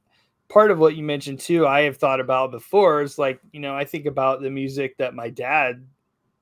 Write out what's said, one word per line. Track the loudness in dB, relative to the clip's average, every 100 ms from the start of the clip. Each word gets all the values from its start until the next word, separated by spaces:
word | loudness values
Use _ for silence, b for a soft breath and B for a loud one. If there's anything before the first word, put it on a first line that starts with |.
| _ _ _ _ _
part | 4 6
of | 6
what | 4 2
you |
mentioned | -4 -6 -6 -10
too, | -2 2 4
I | 4
have | 2 0
thought | 0 0
about | 0 0 -2
before | -6 -2 2 4 2
is, | -2 -2
like, | -4 -4 _
you | -12
know, | -8 -6
I |
think | -6 -6 -6
about | 0 0 0
the | -4
music | -6 -6 -6 -6 -4
that | -6
my | -6 -12
dad | -8 -2 0 -2 -6 -16 _ _ _ _ _